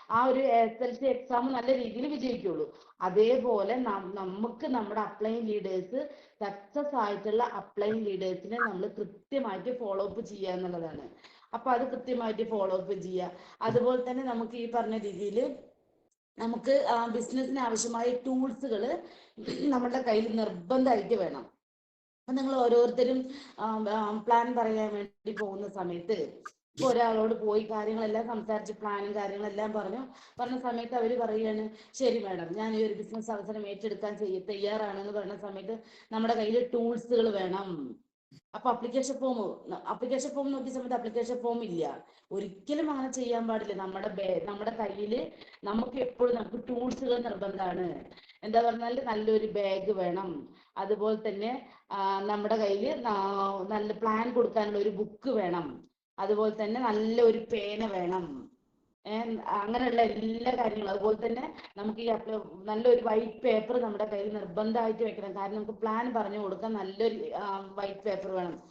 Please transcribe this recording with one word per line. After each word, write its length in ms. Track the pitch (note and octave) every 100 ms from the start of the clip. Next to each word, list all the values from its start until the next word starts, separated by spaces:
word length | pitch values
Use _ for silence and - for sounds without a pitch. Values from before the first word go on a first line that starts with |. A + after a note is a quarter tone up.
| -
ആ 140 | A3+ C4
ഒരു 140 | C4
എസ് 440 | C4 A#3 A3+ -
എൽ 100 | B3
സി 120 | A3+ C4
എക്സാം 480 | - - A#3+ B3+
നല്ല 220 | B3 A#3+ C4
രീതിയിൽ 320 | A3 G#3+ D4
വിജയിക്കുകയുള്ളൂ. 720 | C#4+ B3 A3 F3+ D#3 D3+ - - -
അതേപോലെ 720 | F#3 F#3+ A3+ B3+ B3 G#3+ G3 B3+
നം-, 400 | A#3+ G3 F3+ G3
നമുക്ക് 520 | F#3 G3 A#3 - D4+
നമ്മുടെ 340 | B3+ G3+ G#3+
അപ്ലൈൻ 440 | G3+ - G#3+ A3+ A3
ലീഡേഴ്സ്, 640 | G#3 F#3 F#3 F3+ C4 D4 - - -
സക്സസ് 520 | G3+ G3+ - D4 C#4+ C4+
ആയിട്ടുള്ള 480 | G#3 G3 G#3+ A3
അപ്ലൈൻ 600 | A#3+ G3 - - G#3 A3+
ലീഡേഴ്സിനെ 540 | G#3 F#3 F#3 F3+ G3+ A#3
നമ്മൾ 280 | A3 F3+ G3+
കൃത്യമായിട്ട് 920 | - G3+ - - C#4 A3+ F#3+ G#3 B3
ഫോളോ 260 | G#3+ G3 G3
അപ്പ് 160 | G3+
ചെയ്യുക 280 | F#3 G3+ F#3
എന്നുള്ളതാണ്. 600 | F3+ F#3 F3 E3 C#3+ - - - - _
അപ്പൊ 180 | A3+ C4
അത് 200 | A#3+ C4
കൃത്യമായിട്ട് 580 | B3+ - A#3+ A3+ G#3+ A3
ഫോളോ 280 | G#3+ F#3 F#3+
അപ്പ് 160 | F#3
ചെയ്യുക. 380 | F#3+ F3+ F3+ F3+ - - -
അതുപോലെ 500 | A3+ A#3 A#3+ B3+ B3
തന്നെ 120 | B3+
നമുക്ക് 320 | C4 A#3 A3+ A#3+
ഈ 160 | A#3
പറഞ്ഞ 260 | A#3 A3 A3
രീതിയിൽ 580 | G#3 F3+ G3+ G#3 C#4+ B3+ - _ _ _ _ _ _ -
നമുക്ക്, 320 | A3+ A#3 C4
ആ, 360 | C#4 - A#3 A#3
ബിസിനസ്സിന് 520 | A#3 A3 C4 C4 C4+
ആവശ്യമായ 460 | A#3+ A3 A#3 A#3 A#3+ B3 C4
ടൂൾസുകൾ 760 | C4 C4 - C4+ G#3 A#3+ F4 - - - - - B3+
നമ്മുടെ 420 | D4 B3 B3 C4
കയ്യിൽ 340 | B3 G#3+ A3+ A3
നിർബന്ധമായിട്ട് 800 | G#3 F3+ - C4 C4 A3 G3 A3
വേണം. 240 | E3 C#3
അപ്പൊ 960 | - _ _ _ _ _ _ _ -
നിങ്ങൾ 220 | C4 C4+ C4
ഓരോരുത്തരും, 720 | A#3+ A#3+ A#3+ - A#3+ C4 C4 - - -
ആ, 260 | A3 A3 G#3
ആ, 340 | A3 G#3 A3 G#3+
പ്ലാൻ 280 | A#3 A#3 B3
പറയാൻ 380 | A3 A3 G#3+
വേണ്ടി 420 | G#3 G3+ _ G#3 G3+
പോകുന്ന 260 | G#3 G3 G#3
സമയത്ത് 680 | G3+ F3 F3 F#3+ G3 C3 - - - _ -
ഇപ്പൊ 120 | C4
ഒരാളോട് 440 | A#3 A#3 A3 A3
പോയി 300 | A3 G#3+ G#3+
കാര്യങ്ങളെല്ലാം 640 | G#3+ A3 G#3+ A3 A3 G#3+ A#3
സംസാരിച്ച് 460 | A3 G#3 G#3+ G#3+
പ്ലാനും 420 | G#3 G#3+ G3+ G3+ G#3
കാര്യങ്ങളെല്ലാം 580 | G3 G3+ G#3 G3 G#3+
പറഞ്ഞു, 340 | G#3+ F#3+ A#3 C4 - - -
പറഞ്ഞ 200 | B3 B3+
സമയത്ത് 360 | B3 A#3 A#3 B3
അവര് 240 | A3+ A#3+
പറയുകയാണ്, 500 | A3+ G#3+ A3 G#3+ G#3+ - -
"ശരി 300 | - B3+ A3
മാഡം, 320 | G3 F3+ E3 G3+
ഞാൻ 200 | A3 A3
ഈ 80 |
ഒരു 100 | A3
ബിസിനസ് 380 | G#3 G#3+ A3 A3
അവസരം 360 | G#3 G3 G#3+ G3+
ഏറ്റെടുക്കാൻ 500 | G3 A3 G3+ G#3 F#3+
ചെയ്യ-, 260 | G3+ F#3
തയ്യാറാണെന്ന്" 720 | G#3+ G3 G3+ G#3+ G#3 G3 G3+
പറഞ്ഞ 220 | G#3 F#3+ G3+
സമയത്ത് 420 | G3+ F#3+ F#3 A3+ - - -
നമ്മുടെ 220 | A3 A3+
കയ്യിൽ 360 | A3 G#3+ A#3+ A#3+
ടൂൾസുകൾ 560 | A#3+ A#3 A#3 - A#3+ A3+
വേണം. 680 | G3 F#3 F#3+ G3 E3 B2+ - _ _ _ - _ G#3+
അപ്പൊ 140 | B3
ആപ്ലിക്കേഷൻ 440 | A3+ A#3 C4 C4
ഫോം, 560 | C4 C4 A#3 F#3 - F3
ന-, 120 | F3+ -
ആപ്ലിക്കേഷൻ 420 | - B3 C4 C4+
ഫോം 220 | C#4 C#4
നോക്കിയ 200 | C4+ A#3+
സമയത്ത് 220 | B3+ B3
ആപ്ലിക്കേഷൻ 480 | A#3+ A3+ A3+ A#3 B3
ഫോം 220 | A#3+ A#3
ഇല്ല. 420 | G#3 E3+ D3 C3 - - -
ഒരിക്കലും 600 | G3 G3 - - D4 D#4
അങ്ങനെ 200 | C#4 B3+
ചെയ്യാൻ 360 | C4 A#3+ A#3 A3+
പാടില്ല. 260 | A3 G#3
നമ്മുടെ 340 | F#3+ F#3+ F#3+ G#3
ബേ-, 380 | F#3 F#3+ F3+ G#3
നമ്മുടെ 260 | G3+ A3
കയ്യിൽ 600 | A3+ G#3 G3 G#3 A#3+ - - - -
നമുക്ക് 340 | G3+ A3 B3+ C4
എപ്പോഴും 380 | B3 - B3 A#3+
നമുക്ക് 320 | A3 A#3+ -
ടൂൾസുകൾ 480 | A#3+ B3 - B3+ A#3+
നിർബന്ധമാണ്. 880 | A#3+ G3 G3 F#3+ F#3 F3 F3+ - - - - -
എന്താ 180 | G#3+ A3+
പറഞ്ഞാൽ 420 | A#3 A3+ A#3 B3
നല്ലൊരു 440 | B3 G#3+ G#3+ G#3+ G#3+
ബാഗ് 440 | G3 F#3+ F#3+ G3
വേണം, 580 | F#3+ F3 F3+ F#3+ D3 - - _ -
അതുപോലെ 520 | G3 G#3 G#3+ A3 A3
തന്നെ, 400 | G3 A3 C4 - - -
ആ, 280 | G3+ F#3+ G3
നമ്മുടെ 360 | G3+ G#3 G#3 A3
കയ്യിൽ 460 | G#3 G3+ C4 D4+
നാ-, 680 | A#3+ G3+ G3 G3 G3 G3 G3
നല്ല 260 | G#3+ G#3+
പ്ലാൻ 400 | G#3+ A3 G#3+ A#3
കൊടുക്കാനുള്ള 460 | A#3+ A3 A3 G#3 G#3
ഒരു 100 | G#3
ബുക്ക് 400 | F#3+ G#3+ - C4+
വേണം, 580 | G#3+ F3+ F3 D3+ - - _ _ -
അതുപോലെ 440 | G3 G#3+ A3 G#3+
തന്നെ 180 | G#3 A#3
നല്ലൊരു 640 | A#3+ G#3+ A3 A#3 A#3 A3 A3
പേന 320 | A3 G3+ G#3+ A3+
വേണം, 640 | F#3+ F3+ F#3 E3 C3 G#2+ _ _ _ _ _ G3
ഏ, 120 | A3 A3+ A3
അങ്ങനെയുള്ള 640 | - G3+ G#3 B3 B3+ A#3
എല്ലാ 640 | A3+ G#3 A3 A3+ A#3+ B3
കാര്യങ്ങളും. 260 | A3+ G#3+ G3
അതുപോലെ 360 | G3 G#3+ G#3+ A3+
തന്നെ 280 | A#3 D#4 - - G3
നമുക്ക് 220 | G#3+ A3
ഈ 60 | A#3
അപ്ലൈ, 320 | G#3+ G#3+ G#3+ F#3+
നല്ലൊരു 500 | F3 G3+ G#3+ B3 A#3+
വൈറ്റ് 380 | A3 A3 A3+ -
പേപ്പർ 380 | B3 G#3+ A3 B3
നമ്മുടെ 260 | A3+ G#3 G#3+
കയ്യിൽ 280 | G3+ G#3
നിർബന്ധമായിട്ട് 680 | G#3 F#3 F3 A3 A#3 A3+ A3
വെക്കണം. 320 | A3 G3+ G3 F#3+
കാരണം 200 | G3 G#3+
നമുക്ക് 160 | G#3+
പ്ലാൻ 420 | G#3 A3 A3+ B3
പറഞ്ഞു 260 | A3+ G3+ G#3
കൊടുക്കാൻ 340 | G3 F#3 A3+
നല്ലൊരു, 580 | G#3+ F#3+ G3 A3+ G#3+ A3 F3
ആ, 340 | G3+ G3 G3
വൈറ്റ് 300 | G3+ G3 G3
പേപ്പർ 300 | G#3+ F#3+ F#3+
വേണം, 320 | F#3+ F3 D#3 -